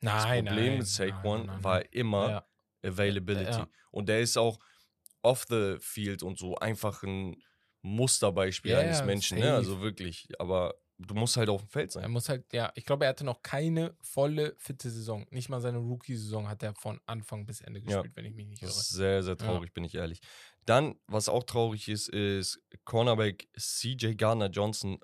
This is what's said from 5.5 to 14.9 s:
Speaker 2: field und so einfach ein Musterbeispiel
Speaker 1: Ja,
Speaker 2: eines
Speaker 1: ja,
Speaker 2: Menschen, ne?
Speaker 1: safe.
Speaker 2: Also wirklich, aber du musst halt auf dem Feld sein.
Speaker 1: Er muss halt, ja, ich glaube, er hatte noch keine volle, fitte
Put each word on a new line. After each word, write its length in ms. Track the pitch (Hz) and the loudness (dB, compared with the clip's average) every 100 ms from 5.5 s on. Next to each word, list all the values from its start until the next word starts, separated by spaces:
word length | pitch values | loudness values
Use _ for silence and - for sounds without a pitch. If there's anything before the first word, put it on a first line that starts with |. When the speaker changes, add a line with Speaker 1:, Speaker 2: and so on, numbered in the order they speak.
| 117 101 92 | 2 2 0
Speaker 2:
field 440 | - - 101 98 | -6 -4 -4 -2
und 160 | 92 92 | -6 -6
so 180 | 92 87 | -4 -2
einfach 460 | 107 107 107 98 | -2 -2 -2 -4
ein 340 | 98 95 95 - _ _ _ _ | -4 -4 -4 -10 _ _ _ _
Musterbeispiel 880 | 90 107 127 - 107 92 95 92 - | -4 2 2 4 4 4 2 0 2
Speaker 1:
Ja, 60 | 92 | 4
Speaker 2:
eines 180 | 165 160 | 4 4
Speaker 1:
ja, 40 | |
Speaker 2:
Menschen, 340 | 98 101 95 95 | 2 2 0 2
ne? 60 | |
Speaker 1:
safe. 120 | 127 135 | 4 4
Speaker 2:
Also 240 | 98 95 | 2 -2
wirklich, 480 | 104 101 90 85 - - | -4 -4 -6 -8 -10 -6
aber 360 | 90 92 90 - _ - | 0 2 0 -4 _ -18
du 160 | 92 | -6
musst 220 | 104 117 - | 0 2 2
halt 120 | 110 | 2
auf 140 | 101 | 0
dem 60 | 104 | -2
Feld 240 | 131 160 | -6 -4
sein. 100 | - | -6
Speaker 1:
Er 60 | 101 | -4
muss 200 | 117 - | -2 -2
halt, 240 | 135 - | -4 -4
ja, 200 | 120 113 | -2 -2
ich 100 | - | -4
glaube, 200 | - 143 | -2 2
er 60 | 143 | 2
hatte 140 | 135 | 2
noch 180 | 143 120 | -2 -6
keine 540 | - 139 160 165 165 165 | -4 -2 0 0 -2 -6
volle, 520 | - - 143 151 151 - | -6 0 2 2 -2 -4
fitte 320 | - 135 123 | -12 -10 -8